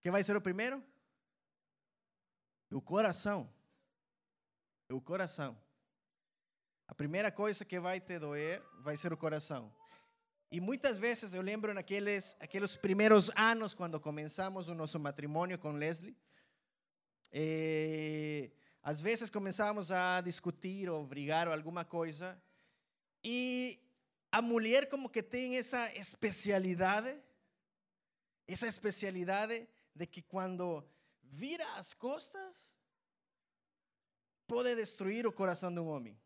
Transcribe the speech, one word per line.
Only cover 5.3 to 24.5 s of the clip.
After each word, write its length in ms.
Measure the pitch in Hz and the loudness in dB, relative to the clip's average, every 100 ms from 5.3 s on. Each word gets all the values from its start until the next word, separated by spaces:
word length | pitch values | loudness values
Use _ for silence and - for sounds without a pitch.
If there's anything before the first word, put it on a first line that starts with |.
| - 139 113 _ _ _ _ _ _ _ _ _ _ _ _ _ | 2 -2 -4 _ _ _ _ _ _ _ _ _ _ _ _ _
A 60 | |
primeira 380 | - 147 175 208 | -6 -2 0 0
coisa 340 | 202 208 202 196 | 2 0 0 -4
que 140 | 180 | -4
vai 200 | 175 185 | -2 -4
te 200 | 185 175 | -4 -6
doer 420 | 151 147 156 180 - - | -4 -2 -2 -4 -8 -12
vai 140 | 135 147 | -6 -2
ser 160 | 170 | -2
o 60 | 160 | -2
coração. 560 | 160 151 - 139 110 - - - _ _ _ _ _ | -2 -2 -4 -6 -8 -18 -20 -20 _ _ _ _ _
E 120 | 170 | -6
muitas 360 | 185 262 277 214 | -2 2 2 2
vezes 360 | 226 233 214 | 0 0 -2
eu 80 | 180 | -4
lembro 320 | 190 214 214 | -2 -2 -2
naqueles, 640 | 202 - 196 202 202 185 - | -4 -2 -2 0 0 -2 -8
aqueles 360 | 165 196 202 - | -8 -2 0 0
primeiros 540 | 196 190 214 214 185 | 2 6 10 10 10
anos 420 | 196 220 226 220 | 6 6 6 0
quando 260 | - 175 156 | -4 -4 -4
começamos 680 | 151 151 151 - 190 190 170 | -4 -6 -4 -4 -4 -4 -6
o 60 | 170 | -6
nosso 220 | 156 165 | -4 -2
matrimônio 640 | 147 143 147 156 180 180 | -4 -4 -2 0 0 -2
com 140 | 156 | -4
Leslie, 420 | 147 151 165 180 247 _ - _ _ _ _ _ _ _ _ - | -2 -2 -2 -8 -18 _ -20 _ _ _ _ _ _ _ _ -10
eh, 1160 | - 156 160 160 156 156 156 156 151 151 151 131 _ _ _ | -4 -2 0 0 0 0 -2 -2 -2 -2 -4 -6 _ _ _
às 200 | - 151 | -4 -2
vezes 280 | 170 226 226 | 0 0 0
começávamos 640 | 208 196 185 208 208 170 | -2 -4 0 0 0 0
a 300 | 185 180 185 | 0 2 2
discutir 680 | 180 165 180 - 185 190 185 | 0 -4 -4 -6 -6 -6 -4
ou 160 | 160 143 | -4 -4
brigar 440 | 139 143 156 170 | -6 2 2 2
ou 40 | |
alguma 300 | 156 156 175 | 0 -4 -6
coisa, 580 | 165 175 165 151 180 185 _ _ _ _ _ _ _ _ | -6 -4 -4 -4 -10 -12 _ _ _ _ _ _ _ _
e 560 | 226 240 254 247 254 202 _ _ _ _ _ | -4 0 2 0 0 -4 _ _ _ _ _
a 100 | 202 | 2
mulher 460 | 233 | 4